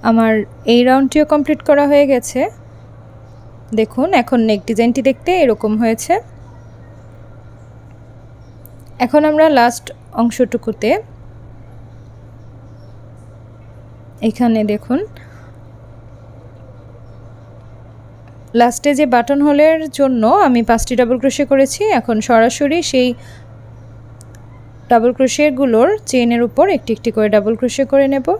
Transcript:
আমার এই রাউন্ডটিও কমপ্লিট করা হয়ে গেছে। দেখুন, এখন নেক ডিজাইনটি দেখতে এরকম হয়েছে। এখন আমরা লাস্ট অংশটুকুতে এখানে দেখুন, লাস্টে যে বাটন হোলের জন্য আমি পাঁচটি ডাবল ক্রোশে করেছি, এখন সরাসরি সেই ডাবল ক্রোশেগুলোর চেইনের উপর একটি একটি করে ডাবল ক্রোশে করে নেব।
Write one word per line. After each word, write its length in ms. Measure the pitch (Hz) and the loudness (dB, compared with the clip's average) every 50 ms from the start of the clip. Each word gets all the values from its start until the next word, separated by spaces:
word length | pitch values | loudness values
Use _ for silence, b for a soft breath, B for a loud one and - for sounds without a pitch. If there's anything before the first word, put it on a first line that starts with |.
| - 226 | 0 0
আমার 240 | 226 226 226 220 220 214 202 - - - - - 233 | 0 2 2 2 0 -2 -4 -6 -12 -12 -2 0 2
এই 80 | 240 247 254 | 2 4 4
রাউন্ডটিও 360 | 262 269 277 262 - 302 302 302 | 2 2 2 0 2 0 0 2
কমপ্লিট 280 | 311 302 285 - 302 - - - | 0 -2 0 -2 -4 -4 0 0
করা 140 | 294 285 285 285 | 2 2 2 2
হয়ে 140 | 294 285 285 269 | 4 2 4 2
গেছে। 280 | 277 247 - - - 254 285 415 494 - - - - - - - - - - - - - - - - - - - - - - - 220 214 | 0 -2 -2 -6 -6 -4 -4 -4 -6 -12 -20 -20 -20 -20 -20 -20 -20 -20 -20 -20 -20 -20 -20 -20 -20 -20 -20 -20 -20 -20 -16 -8 -4 -4
দেখুন, 280 | 220 220 - - 262 349 392 285 | -4 -4 -2 -4 -4 0 0 -2
এখন 180 | 233 - - 240 226 220 | -2 0 0 0 0 0
নেক 120 | 214 208 - - | -2 -2 -2 -6
ডিজাইনটি 320 | 226 202 233 233 240 277 254 269 | -2 0 0 0 0 0 0 -2
দেখতে 220 | 262 262 - - 359 370 320 | -2 -2 -2 -2 0 2 2
এরকম 280 | 254 220 202 - 214 214 220 | 0 0 -2 -2 -4 -2 0
হয়েছে। 320 | 240 226 226 226 - - 339 415 494 - - - - - - - - - - - - - - - - - - - - - - - - - - - - - - - - - - - - - - - - - - - - - - - - - - - - - - - 247 | 0 -2 -2 -2 -2 -2 -2 -2 -2 -8 -20 -20 -20 -20 -20 -20 -20 -20 -20 -20 -20 -20 -20 -20 -20 -20 -20 -20 -20 -20 -20 -20 -20 -20 -20 -20 -20 -20 -20 -20 -20 -20 -20 -20 -20 -20 -20 -20 -20 -20 -20 -20 -20 -20 -20 -20 -20 -20 -20 -20 -20 -20 -6 -6 -6
এখন 160 | 247 - 302 302 302 | 0 2 2 2 2
আমরা 160 | 302 302 311 320 302 262 | 2 4 4 4 4 4
লাস্ট 260 | 233 240 240 - - - - - - - - - | 2 2 0 -4 -14 -16 -20 -20 -20 -16 -4 -2
অংশটুকুতে 720 | 233 240 - - 254 - - 233 - - 208 - - 214 294 427 440 - - - - - - - - - - - - - - - - - - - - - - - - - - - - - - - - - - - - - - - - - - - - - - - - - - - - - - - - - - - - - - - - 226 | -2 -2 0 -2 -2 -2 -2 -6 -6 -6 -8 -4 -2 -2 -2 -2 -4 -12 -20 -20 -20 -20 -20 -20 -20 -20 -20 -20 -20 -20 -20 -20 -20 -20 -20 -20 -20 -20 -20 -20 -20 -20 -20 -20 -20 -20 -20 -20 -20 -20 -20 -20 -20 -20 -20 -20 -20 -20 -20 -20 -20 -20 -20 -20 -20 -20 -20 -20 -20 -20 -20 -20 -20 -20 -20 -20 -20 -20 -18 -4 -4 -4
এখানে 300 | 214 - 247 240 226 220 214 208 208 | -2 0 0 0 0 0 0 -2 -4
দেখুন, 260 | 208 - - 247 294 415 440 - B B B B B B B B - - - - - - - - - - - - - - - - - - - - - - - - - - - - - - - - - - - - - - - - - - - - - - - - - - - - - - - - - - - - 233 | -6 -4 -4 -4 -4 -4 -6 -12 B B B B B B B B -20 -20 -20 -20 -20 -20 -20 -20 -20 -20 -20 -20 -20 -20 -20 -20 -20 -20 -20 -20 -20 -20 -20 -20 -20 -20 -20 -20 -20 -20 -20 -20 -20 -20 -20 -20 -20 -20 -20 -20 -20 -20 -20 -20 -20 -20 -20 -20 -20 -20 -20 -20 -20 -20 -20 -20 -20 -20 -6 0 2
লাস্টে 320 | 240 240 240 - - 294 285 254 | 2 2 0 -2 -2 -2 0 0
যে 60 | 302 269 240 | 0 0 2
বাটন 260 | 240 233 240 277 285 285 294 | 0 0 0 -2 0 2 0
হোলের 320 | 285 285 302 311 320 320 320 302 - - | 2 4 4 4 2 0 -4 -8 -4 -2
জন্য 240 | 277 262 254 233 214 220 294 403 403 285 | -2 0 0 0 0 2 2 2 2 2
আমি 140 | 247 233 226 - | 2 0 2 0
পাঁচটি 240 | 233 226 - - 254 226 | 0 -2 0 -4 0 -2
ডাবল 180 | 254 226 254 247 | 0 0 0 -2
ক্রোশে 240 | 220 277 - - 294 - | -2 -4 -2 -2 -2 0
করেছি, 300 | 277 269 269 262 - - 415 427 403 254 | 2 2 2 0 0 -4 -2 0 0 -2
এখন 160 | 226 - 226 220 220 - | -2 -2 -4 -4 0 2
সরাসরি 520 | 254 226 226 240 240 - 294 285 294 349 320 - | 2 2 2 2 0 -2 -2 -2 -2 -2 -4 -2
সেই 160 | - 262 247 254 240 B B B B B B B B - - - - - - - - - - - - - - - - - - - - - - - - - - - | -2 0 0 0 -2 B B B B B B B B -20 -20 -20 -20 -20 -20 -20 -20 -20 -20 -20 -20 -20 -20 -20 -20 -20 -20 -20 -20 -20 -20 -20 -20 -20 -4 0
ডাবল 200 | 247 233 220 240 247 - | 0 2 2 2 0 2
ক্রোশেগুলোর 720 | 262 254 - - 294 302 269 247 277 262 226 220 240 330 415 427 - - | 0 0 0 0 0 0 0 0 0 0 2 2 2 2 0 -2 -6 -4
চেইনের 320 | - 254 240 233 233 233 240 233 | -2 0 0 0 0 0 -2 -2
উপর 180 | - - 311 392 381 277 | 0 0 0 0 0 -4
একটি 140 | - - 226 - | -2 -4 -6 -4
একটি 120 | - 233 214 | -4 -6 -2
করে 120 | - 214 208 202 | -2 -2 2 2
ডাবল 180 | 214 208 208 226 214 | 0 0 0 -4 -2
ক্রোশে 240 | - - - - 269 269 | -4 -6 -2 -4 -4 0
করে 140 | 277 277 277 269 277 | 2 0 2 2 0
নেব। 140 | 277 254 - 359 440 | -2 -2 -4 -4 -4